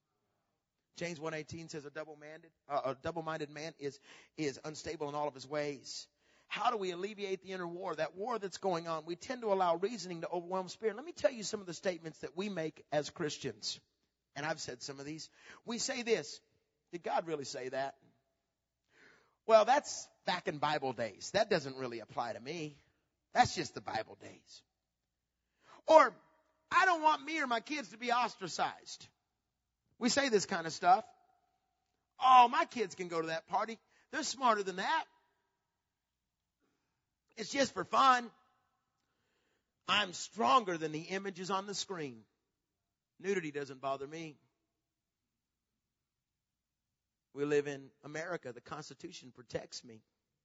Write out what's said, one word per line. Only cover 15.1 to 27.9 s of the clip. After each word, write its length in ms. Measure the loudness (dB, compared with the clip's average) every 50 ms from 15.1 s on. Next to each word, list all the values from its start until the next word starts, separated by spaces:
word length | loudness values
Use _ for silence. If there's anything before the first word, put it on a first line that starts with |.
| -10 -10 -12 -16 _ -20 -20 -20 -20 -16 -8
We 140 | -6 -4 -4
say 240 | -2 -2 -2 -2 2
this, 360 | 2 2 2 2 -6 -12 -16 _ _ _ _ _ _ _ _ _ _
"Did 100 | -12 -8
God 260 | -4 0 0 0 0 0
really 160 | -4 -4 -4
say 260 | -6 -6 -6 -6 -4
that?" 280 | -4 -4 -4 -4 -6 _ _ _ _ _ _ _ _ _ _ _ _ _ _ _ _ _ _ _ _ _ -20 -20 -20 _ _ _ _ _ 2 8
"Well, 180 | 10 10 10
that's 420 | 10 6 4 4 0 -10 -10 -12 -16 _ _ -4
back 220 | -2 -2 -2 -2 -4
in 120 | -4 0
Bible 340 | 0 0 0 0 0 -2 -2
days. 380 | -2 -4 -6 -6 -8 -12 -2
That 180 | 2 2 2 4
doesn't 260 | 2 2 2 -2 -8
really 240 | -6 -6 -6 -6 -8
apply 340 | -10 -8 -6 -4 -4 -4 -4
to 60 | -8
me. 380 | -8 -8 -8 -6 -8 -10 -10 -14 _ _ _ _ _ _ _ _ _ _ 2
That's 220 | 4 4 4 2
just 180 | -4 -6 -6 -8
the 80 | -10
Bible 340 | -10 -6 -6 -6 -6 -6 -12 -18
days." 420 | -18 -20 -20 -20 _ _ -20 -20 _ _ _ _ _ _ _ _ _ _ _ _ _ _ _ _ _ _ _ _ _ -20 -20 -8 4 10
Or, 280 | 10 10 10 10 2 -6 _ _ _ _ _ _ _ _ _ 2
"I 160 | 4 6 6
don't 160 | 6 4 4
want 240 | 4 4 4 2 0
me 160 | -4 -2 -2
or 60 | 0 0
my 140 | 0 -2
kids 280 | -2 -4 -8 -8 -8
to 80 | -10